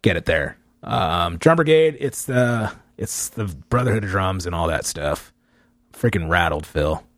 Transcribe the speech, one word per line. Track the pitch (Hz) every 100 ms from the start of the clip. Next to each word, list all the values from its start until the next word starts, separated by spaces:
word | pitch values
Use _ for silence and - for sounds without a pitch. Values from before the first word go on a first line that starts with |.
Get | 113 82
it | -
there. | 80 73 - _ _
Um, | - 113 87 85 85 85
Drum | 156 165
Brigade, | 151 156 160 139
it's | 139 - -
the, | 127 120 117 107 - _ -
it's | 110 - -
the | - 104
Brotherhood | 71 - 120 123 107
of | 101
Drums | 95 95 95 87
and | 85
all | 82
that | 78 -
stuff. | 78 73 76 - _ _ _ _ _ _
Freaking | - 117 101 80
rattled, | 87 85 76 82
Phil. | 80 73 78 -